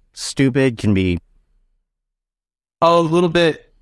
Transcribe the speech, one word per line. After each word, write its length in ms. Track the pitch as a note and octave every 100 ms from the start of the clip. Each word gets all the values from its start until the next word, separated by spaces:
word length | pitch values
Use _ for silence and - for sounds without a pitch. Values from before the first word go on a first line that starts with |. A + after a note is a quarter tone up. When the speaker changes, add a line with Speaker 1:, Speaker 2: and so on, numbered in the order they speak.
| _
Speaker 1:
stupid, 640 | - - - C3+ C3 C3+ A2
can 160 | G#2+
be 260 | F#2+ F#2 F2 - _ _ _ _ _ _ _ _ _ _ _ _ _ _ _
Speaker 2:
Oh, 180 | E3+ E3+
a 20 |
little 280 | D#3+ E3+ F3+
bit, 420 | E3+ E3+ C#3+ _ _